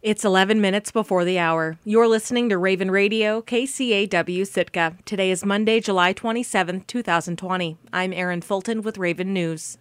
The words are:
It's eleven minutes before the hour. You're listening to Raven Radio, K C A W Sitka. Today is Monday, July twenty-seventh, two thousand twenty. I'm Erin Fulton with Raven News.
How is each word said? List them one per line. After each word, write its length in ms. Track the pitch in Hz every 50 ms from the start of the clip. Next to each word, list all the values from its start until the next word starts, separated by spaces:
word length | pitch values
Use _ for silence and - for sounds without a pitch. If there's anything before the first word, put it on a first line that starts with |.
| - 214
It's 160 | 214 - -
eleven 380 | 214 185 190 190 196 214 220
minutes 280 | 208 196 190 208 202 -
before 360 | - 226 214 - 202 180 175
the 120 | 175 185 180
hour. 420 | 170 165 165 165 160 156 160 165 _
You're 240 | 208 208 226 233 233
listening 400 | 226 220 220 - 247 240 240 240
to 100 | 202 180
Raven 320 | 175 190 190 180 190 190
Radio, 520 | 185 196 202 208 214 220 214 214 214 226
K 240 | 226 - 247 233 254
C 260 | 269 - - 269 247
A 140 | 214 196 202
W 400 | 202 190 175 165 - 180 180 196
Sitka. 500 | 196 - - 175 - _ 180 170 165 165 180 -
Today 280 | - 214 190 190 185
is 120 | 185 175 -
Monday, 380 | 202 196 208 220 214 220 226
July 320 | 220 - 196 185 175 180 196
twenty-seventh, 720 | - - 233 226 233 247 - - 208 185 165 180 190 185 -
two 160 | - 247 233
thousand 340 | - 175 170 156 - 175 165
twenty. 400 | - 185 185 185 180 165 160 - _ -
I'm 220 | - 175 185 190 190
Erin 260 | 170 180 180 180 175
Fulton 440 | 165 - 208 196 185 - 233 220 208
with 140 | 220 214 202
Raven 360 | 185 175 170 156 185 190 196
News. 440 | 185 175 165 160 156 - - - _